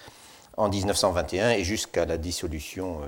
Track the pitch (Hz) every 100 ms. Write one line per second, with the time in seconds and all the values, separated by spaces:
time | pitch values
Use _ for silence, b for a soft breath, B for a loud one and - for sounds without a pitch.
0 | B B B B B - 104 101 98 98
1 | 101 87 80 92 117 107 87 110 - 87
2 | 80 80 82 - 85 76 - 92 92 80